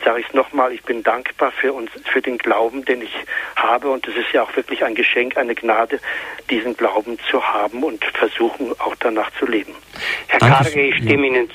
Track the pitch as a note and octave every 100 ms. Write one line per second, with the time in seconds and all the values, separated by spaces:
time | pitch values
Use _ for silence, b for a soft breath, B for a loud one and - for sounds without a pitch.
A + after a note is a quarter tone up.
0 | A#2 A#2 A#2 C3+ C3 C#3 B2+ A#2 - A#2
1 | A2 A#2 - - C#3 - C3 C3+ A2+ -
2 | - C3+ C3 A#2+ A#2 G#2 A#2 C3+ C3+ B2
3 | A2+ - - B B - A2+ A#2+ C#3+ C3
4 | B2 A2 A2+ C3+ A2+ - - B2+ A#2 A2
5 | A#2 B2 B2 C#3+ A#2+ A2+ A2+ A2 A2+ C3+
6 | B B B B - A#2 B2 A2+ A2 G2+
7 | G#2+ A2+ - C3 G#2+ G#2+ G#2 A#2 D3 A2
8 | - - A2 - A#2 - A#2+ - - -
9 | A#2+ A2 G2+ - C3+ A2 F#2+ - - B
10 | B B - B2 A#2 C3+ B2 C#3+ C#3 B2+
11 | A2+ C#3+ C#3 B2+ A#2